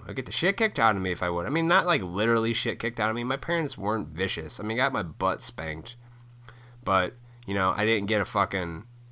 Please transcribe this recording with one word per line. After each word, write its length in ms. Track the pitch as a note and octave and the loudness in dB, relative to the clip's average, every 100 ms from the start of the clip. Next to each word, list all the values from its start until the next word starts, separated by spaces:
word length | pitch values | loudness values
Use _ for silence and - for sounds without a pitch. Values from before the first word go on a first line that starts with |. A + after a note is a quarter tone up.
| - | -8
I'd 80 | G#2+ | -8
get 80 | B2 | -6
the 60 | |
shit 240 | - F3 G3 | -2 -2 0
kicked 220 | A3 G#3 | -2 4
out 160 | A2+ G2+ | 4 4
of 60 | |
me 100 | F#2+ | 0
if 120 | F2 | 0
I 60 | F2+ | 0
would. 160 | F2 F2+ | 0 0
I 40 | |
mean, 180 | D#3 E3 | 0 4
not, 180 | F#3 F3 | 2 4
like, 160 | D3+ | 0
literally 520 | F2+ F#2 A2+ A#2 A2+ | 0 0 2 4 2
shit 260 | A2+ A#2+ F#2 | 0 -2 -2
kicked 200 | A#2 A2+ | -4 0
out 100 | A2 | -2
of 60 | A2+ | 0
me. 80 | |
My 140 | A#2+ C3+ | -4 -4
parents 400 | - E3+ D3 - | -2 -2 -2 -2
weren't 320 | G2 A2 D#2+ | -2 0 -4
vicious. 500 | D#2+ F#2+ - D#2 - | -4 -2 -2 -6 -6
I 40 | |
mean, 140 | G#2 A#2 | -4 0
I 60 | |
got 100 | C3+ | 0
my 100 | B2+ | 0
butt 380 | E2+ - F#2 F2 | -4 0 0 0
spanked. 540 | - - D#2+ D#2 - - - - - - - - - - | -6 -6 -8 -8 -10 -16 -20 -20 -20 -20 -20 -20 -20 -8
But, 300 | F#2+ F#2+ F2+ - - - - | 2 2 2 -4 -20 -18 -4
you 80 | |
know, 200 | G2 F#2 - | 2 2 2
I 100 | G#2+ | 2
didn't 220 | A2+ G2 | 2 2
get 120 | G#2+ | 0
a 60 | G2 | 2
fucking, 580 | G#2 F#2+ F#2+ F2 D#2+ - - - | 2 2 0 -2 -6 -12 -20 -20